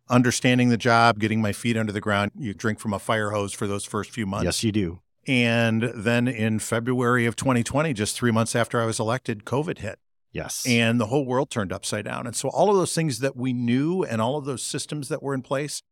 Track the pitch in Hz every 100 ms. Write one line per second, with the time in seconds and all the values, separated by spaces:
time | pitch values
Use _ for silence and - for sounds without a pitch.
0 | - 123 120 - 127 123 123 113 123 117
1 | 117 104 107 110 104 98 117 113 107 101
2 | 107 101 101 - 117 95 113 107 113 98
3 | - 110 104 107 98 - 104 101 - 107
4 | 95 - 101 101 87 - 110 104 87 90
5 | _ _ - 127 120 117 113 110 117 117
6 | 104 120 123 113 110 110 - 113 117 123
7 | 120 123 117 - 135 120 110 139 160 104
8 | 104 - 120 110 113 120 - 120 113 113
9 | 110 127 - 104 - 131 165 - - -
10 | _ _ _ - 73 - 131 117 117 120
11 | 107 143 127 127 143 120 90 95 - 104
12 | 110 123 123 - 135 131 196 196 156 165
13 | 160 117 135 123 131 123 117 127 156 185
14 | - 113 117 151 135 120 - 147 - 151
15 | 127 139 135 135 - 135 147 - -